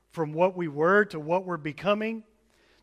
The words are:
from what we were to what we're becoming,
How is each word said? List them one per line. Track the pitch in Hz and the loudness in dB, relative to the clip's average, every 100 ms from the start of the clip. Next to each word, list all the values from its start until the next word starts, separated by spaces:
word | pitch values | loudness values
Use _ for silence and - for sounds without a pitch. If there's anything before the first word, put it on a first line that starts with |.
| _ | _
from | 170 151 | -6 -4
what | 156 185 180 | 2 2 2
we | 170 | -4
were | 143 165 202 208 | 2 4 4 2
to | 160 | -4
what | 151 180 185 | -2 -2 -2
we're | 170 | -6
becoming, | 151 147 180 208 220 226 - _ _ _ _ _ | -8 -4 -2 -2 -2 -6 -12 _ _ _ _ _